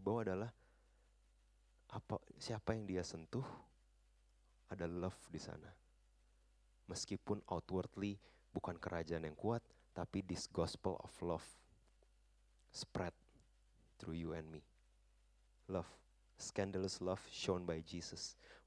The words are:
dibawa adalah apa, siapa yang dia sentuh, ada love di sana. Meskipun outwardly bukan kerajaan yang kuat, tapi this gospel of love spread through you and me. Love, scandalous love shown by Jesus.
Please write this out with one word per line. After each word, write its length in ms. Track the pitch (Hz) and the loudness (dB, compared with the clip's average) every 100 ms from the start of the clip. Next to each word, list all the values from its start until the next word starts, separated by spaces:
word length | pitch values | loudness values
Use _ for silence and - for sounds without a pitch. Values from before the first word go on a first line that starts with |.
dibawa 240 | 98 113 | 4 4
adalah 260 | 104 92 117 - - - - - - - - - - - - - - | 4 2 0 -6 -20 -20 -20 -20 -20 -20 -20 -20 -20 -20 -20 -20 -10
apa, 240 | 92 - 107 - - | -8 -2 -4 -4 -10
siapa 340 | - 107 - | -4 -2 2
yang 140 | 113 101 | 0 2
dia 160 | 92 | 2
sentuh, 400 | 85 82 80 127 135 - - - - - - _ - - - - - | 2 -4 -4 -2 -2 -8 -16 -20 -20 -20 -20 _ -20 -20 -20 -18 -8
ada 160 | 95 85 | -2 0
love 300 | 87 87 - - | 2 0 -2 -8
di 80 | 80 | -8
sana. 320 | - - - - - - _ - _ - - - _ _ | -6 -8 -10 -18 -20 -20 _ -20 _ -20 -20 -20 _ _
Meskipun 560 | - 87 - 98 - 104 - | -6 -4 -2 -2 0 -2 0
outwardly 720 | 87 - 92 90 - 101 101 - - - | -2 0 0 0 0 -2 -2 -8 -20 -4
bukan 260 | - - 87 | -2 -2 -4
kerajaan 480 | - 85 80 82 | -2 -2 0 0
yang 140 | 80 76 | 0 2
kuat, 240 | 104 117 - - - | 4 4 0 -20 -8
tapi 260 | - 87 98 | -2 0 2
this 240 | 92 87 - | 2 0 0
gospel 480 | - 85 - 95 90 | 4 4 4 0 0
of 140 | - - | -4 -4
love 220 | 85 82 - - - - - - - - - - _ _ - | 2 2 0 -16 -20 -20 -20 -20 -20 -20 -20 -20 _ _ -14
spread 400 | - - - 90 - - - - - _ - - - | -10 -4 0 0 -2 -16 -20 -20 -20 _ -20 -20 -10
through 220 | 85 82 | -4 -2
you 160 | 82 82 | 0 -2
and 80 | 78 | -4
me. 100 | 78 - _ _ _ - _ _ - - - - | -10 -14 _ _ _ -20 _ _ -20 -20 -18 -2
Love, 180 | 95 80 - - _ - - | 0 0 -8 -20 _ -20 -10
scandalous 640 | - - 98 95 95 - | -4 2 2 4 0 0
love 220 | 90 95 - | 0 0 -2
shown 320 | - - 90 | -4 2 2
by 160 | 87 82 | 4 -2
Jesus. 560 | 80 87 - - - - - - | -2 -6 -6 -6 -8 -10 -18 -8